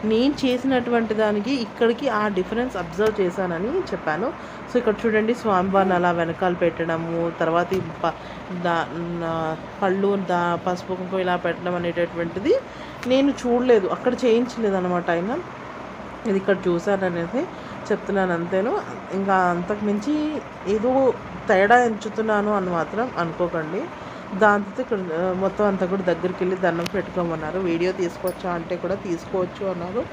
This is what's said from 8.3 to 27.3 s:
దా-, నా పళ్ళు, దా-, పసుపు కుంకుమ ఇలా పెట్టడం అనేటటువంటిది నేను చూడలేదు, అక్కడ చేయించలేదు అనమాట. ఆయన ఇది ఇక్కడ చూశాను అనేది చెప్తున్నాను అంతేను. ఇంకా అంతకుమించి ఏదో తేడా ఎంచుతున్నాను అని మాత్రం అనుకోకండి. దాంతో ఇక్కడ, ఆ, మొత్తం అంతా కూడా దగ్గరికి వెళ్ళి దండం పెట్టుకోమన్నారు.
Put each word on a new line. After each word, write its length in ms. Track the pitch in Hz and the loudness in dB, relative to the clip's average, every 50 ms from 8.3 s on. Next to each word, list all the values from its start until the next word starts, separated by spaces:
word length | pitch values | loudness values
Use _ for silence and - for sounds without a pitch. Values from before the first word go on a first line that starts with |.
| - - - - | -14 -14 -10 -10
దా-, 340 | 180 175 175 175 170 165 156 - - | -8 -4 0 0 2 0 0 -2 -4
నా 600 | 165 170 170 175 170 170 165 165 165 160 160 160 160 - - - - | -6 -6 -6 -6 -4 -4 -4 -2 -2 -2 -4 -4 -6 -10 -14 -6 -2
పళ్ళు, 360 | 208 190 185 196 196 202 202 202 190 170 | 0 0 2 2 2 2 2 0 0 0
దా-, 280 | 180 175 175 175 175 170 170 | 0 2 2 2 0 0 0
పసుపు 280 | 185 180 180 - - 185 | -2 -4 -4 -4 -6 -6
కుంకుమ 240 | 180 185 180 190 190 | -6 -6 -4 -2 -2
ఇలా 180 | 185 180 180 | 0 0 0
పెట్టడం 380 | 180 - 175 165 165 175 175 180 | 0 0 -2 -4 -2 -4 -4 -2
అనేటటువంటిది 800 | 175 175 175 170 175 170 170 - 165 170 170 165 185 202 294 440 539 - - - - - - - - - | -2 -2 -2 0 0 -2 -2 -2 -4 -4 -4 -4 -2 2 2 2 2 0 -6 -14 -14 -14 -14 -12 -8 0
నేను 240 | 240 254 269 277 285 | 2 4 4 4 4
చూడలేదు, 560 | 262 - - 247 240 247 247 254 240 220 185 | 2 2 0 2 2 4 6 6 6 6 6
అక్కడ 280 | 175 156 185 - 254 247 - - | 2 -2 0 0 -2 0 2 2
చేయించలేదు 520 | 247 220 233 247 247 - - 226 208 196 | 4 4 4 2 0 -4 -2 0 0 0
అనమాట. 340 | 190 180 180 180 175 175 180 | 2 0 2 0 0 2 0
ఆయన 280 | 170 170 175 202 254 339 359 - - - - - - - - - - - - - - - - | 0 0 0 -2 -4 -4 -6 -10 -12 -14 -14 -14 -12 -12 -14 -14 -14 -14 -14 -14 -14 -8 -2
ఇది 100 | 233 196 | 0 0
ఇక్కడ 200 | 196 190 - 196 180 185 185 | 2 4 2 2 2 2 0
చూశాను 380 | 175 170 170 208 202 190 190 | 0 2 2 0 0 2 0
అనేది 400 | 185 175 170 170 170 196 254 339 381 - - - - - - - - | 0 0 -2 -4 -2 -2 -4 -4 -4 -8 -12 -12 -12 -12 -12 -4 -2
చెప్తున్నాను 400 | 214 - - - 202 196 190 180 | -2 -2 -2 -2 0 2 2 2
అంతేను. 460 | 175 170 170 170 185 190 196 247 370 415 311 - 123 - - - | 0 0 -2 0 0 0 2 2 0 -2 -4 -6 -10 -12 -10 -6
ఇంకా 220 | - 190 196 196 190 | -4 -2 2 4 4
అంతకుమించి 1080 | 185 180 180 175 175 175 175 214 208 208 208 208 208 202 285 302 302 302 302 302 269 - - - - - 180 | 4 4 4 2 0 0 -2 -2 -2 0 0 0 0 0 0 0 0 0 -2 -4 -4 -8 -10 -14 -10 -4 -2
ఏదో 460 | 202 220 202 247 262 269 269 254 - - - - - - - - | 0 2 2 4 4 4 4 4 2 0 -6 -12 -12 -10 0 4
తేడా 360 | 214 185 196 208 240 247 247 | 6 6 8 8 8 8 6
ఎంచుతున్నాను 720 | 233 220 202 - 220 202 - 220 220 214 208 202 208 208 | 4 0 -2 -6 -6 -4 -2 0 2 2 2 2 2 2
అని 140 | 202 185 180 | 0 0 0
మాత్రం 400 | 175 165 156 - - 202 240 254 - - | 0 0 -2 -2 -2 -4 -4 -2 -2 -2
అనుకోకండి. 680 | 170 165 160 - 180 170 175 165 156 156 170 202 302 349 - - - - - - - - 202 185 | -4 -4 0 -2 -2 0 0 -2 -4 -2 -4 -6 -6 -6 -10 -12 -14 -12 -12 -12 -12 -8 0 4
దాంతో 440 | 214 208 202 208 202 196 - - | 4 6 6 4 0 -4 -6 -6
ఇక్కడ, 160 | 254 - 233 196 | -4 -2 -2 -2
ఆ, 360 | 185 175 156 165 180 185 180 180 | -2 -2 -2 0 0 0 0 0
మొత్తం 240 | 190 190 190 - 208 | 0 -2 2 2 2
అంతా 220 | 208 196 180 185 | 2 4 2 0
కూడా 160 | 175 190 196 | 0 0 0
దగ్గరికి 420 | 185 180 170 165 170 180 180 - 190 | 0 0 0 0 0 -4 -2 0 -2
వెళ్ళి 120 | 180 190 | -2 0
దండం 300 | 185 185 175 165 170 170 175 190 | 2 0 0 0 0 -2 -2 -2
పెట్టుకోమన్నారు. 640 | 196 170 - - 185 175 170 | -4 -4 -4 -4 -2 -2 -2